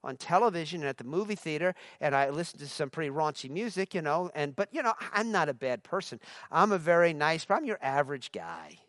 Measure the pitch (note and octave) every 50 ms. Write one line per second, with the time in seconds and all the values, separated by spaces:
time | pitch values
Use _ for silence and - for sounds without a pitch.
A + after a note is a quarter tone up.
0 | - C3 C3 - - - E3 F#3 A#3 A3+ F3+ E3+ D#3+ D3+ F3 E3+ D3 C#3 C3 -
1 | B2 B2 D3+ F3+ G#3+ G#3 G#3 - - E3 D3+ D3+ E3+ F#3 F3+ - - - - _
2 | - D3+ C#3 C#3 C#3 C#3 C#3+ D#3 F3 - - C#3+ D3 C#3 - - D3+ C3 - D#3+
3 | D#3+ C#3+ C#3 D#3 D#3 D3+ C#3+ - - C3 C#3+ F3+ A#3 A#3 F3+ F#3+ F#3+ - - F3+
4 | D#3 D3 D3 E3+ F3+ F3 - D3+ D3 C#3+ C3+ - G3+ - - D#4+ C4+ A3+ A3 -
5 | - - - G#3 A3 A#3 G#3+ A#3 D#3 D3+ C3 A2+ C3 B2+ B2 G#2+ _ - - F#3+
6 | F3 - - A2+ - - - - - - - E3 F#3+ G#3+ G3+ F3+ D3+ E3 E3+ E3+
7 | F3 E3+ D#3+ D3 D3 D#3 E3 D#3+ - - G3 D#4+ D#4 B3+ G#3 - - C3+ C3+ C#3+
8 | D3 C3 C#3+ C3 - - - F2+ E2+ E2 E2 E2 D#2+ D2+ D#2 - _